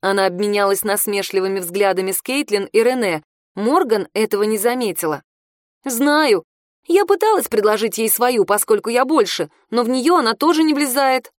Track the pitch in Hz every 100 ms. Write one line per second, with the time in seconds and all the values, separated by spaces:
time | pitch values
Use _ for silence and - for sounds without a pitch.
0 | 185 196 190 180 208 208 196 196 214 202
1 | - 202 190 190 190 190 175 180 196 185
2 | 185 190 - 277 302 202 196 220 233 254
3 | 214 156 _ _ _ - 214 320 294 214
4 | 185 - 214 202 214 220 220 254 226 165
5 | 160 147 _ _ _ _ _ _ 269 233
6 | 285 294 302 190 - _ _ _ - 339
7 | 403 403 440 415 - 214 208 214 220 202
8 | 226 - 247 247 185 202 - 208 214 240
9 | 262 311 202 - 147 _ _ 226 233 262
10 | 262 349 220 226 302 320 320 285 294 247
11 | 269 262 -